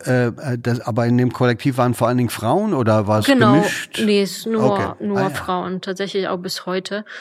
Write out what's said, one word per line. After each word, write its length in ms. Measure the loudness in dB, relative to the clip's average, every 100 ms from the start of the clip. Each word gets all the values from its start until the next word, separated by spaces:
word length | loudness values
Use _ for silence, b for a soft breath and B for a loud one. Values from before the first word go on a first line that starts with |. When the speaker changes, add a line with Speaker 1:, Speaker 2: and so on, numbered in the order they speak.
| 0
Speaker 1:
äh, 480 | 2 2 -2 -6
äh, 40 | -4
das, 200 | -2 -2
aber 240 | -2 0 2
in 120 | 4
dem 140 | 2
Kollektiv 460 | 2 2 2 0 2
waren 160 | 2
vor 160 | 2 2
allen 80 | 2
Dingen 120 | 0
Frauen 440 | -2 0 0 2
oder 340 | 0 2 2 4
war 120 | 2
es 60 | 4
Speaker 2:
Genau. 280 | 4 6
Speaker 1:
gemischt? 480 | 6 4 -2 -8 -2
Speaker 2:
Nee, 180 | 2 2
es 220 | 0 -4 -4
nur, 280 | 0 0
Speaker 1:
Okay. 180 | 0 -2 -6
Speaker 2:
nur 180 | -4 -2
Speaker 1:
Ah, 40 |
ja. 80 | -2
Speaker 2:
Frauen, 500 | -2 -4 -4 -4 -6
tatsächlich 480 | -6 -6 -6 -4 -4
auch 120 | -4
bis 260 | -6 -10 -6
heute. 400 | -6 -6 -8 -10 B